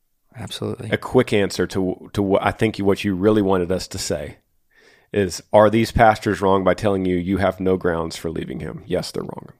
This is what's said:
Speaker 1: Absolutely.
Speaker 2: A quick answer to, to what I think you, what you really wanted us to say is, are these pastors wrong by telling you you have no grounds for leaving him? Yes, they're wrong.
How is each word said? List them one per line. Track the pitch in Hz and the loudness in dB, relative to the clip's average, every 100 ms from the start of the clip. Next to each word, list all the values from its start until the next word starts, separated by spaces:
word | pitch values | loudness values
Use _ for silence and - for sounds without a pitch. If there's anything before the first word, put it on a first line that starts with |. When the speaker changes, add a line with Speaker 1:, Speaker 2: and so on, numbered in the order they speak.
| _ _ _ 120 | _ _ _ -18
Speaker 1:
Absolutely. | - - 107 104 110 | -14 -10 -8 -8 -4
Speaker 2:
A | 120 | -6
quick | - 127 120 | 2 2 4
answer | 107 95 - 90 | 2 0 0 -2
to, | 98 92 - - | 0 -2 -4 -8
to | - | -2
what | 98 98 | 2 2
I | 104 | 2
think | - 110 98 | 0 -2 0
you, | |
what | 98 95 | 0 0
you | 104 | -2
really | 90 104 107 | 2 2 4
wanted | 95 95 87 | 2 2 0
us | 90 - | -2 -4
to | 95 | -8
say | - 80 76 - _ _ _ _ _ _ - | -6 -6 -8 -16 _ _ _ _ _ _ -6
is, | 104 92 - - | -2 -2 -4 2
are | 107 107 | 6 6
these | 110 110 | 4 2
pastors | - 110 110 110 92 | 4 4 4 -2 0
wrong | 98 98 | 2 4
by | 92 | 2
telling | 90 107 95 92 | 0 0 0 0
you | 90 | 0
you | 87 95 | 0 0
have | 95 - | 0 0
no | 92 92 | 0 0
grounds | 90 82 82 | 0 -2 -4
for | - 82 | -6 -8
leaving | 80 - - | -8 -8 -10
him? | 73 - - | -10 -12 -6
Yes, | 87 - | -6 -4
they're | - | -8
wrong. | - - - | -10 -12 -18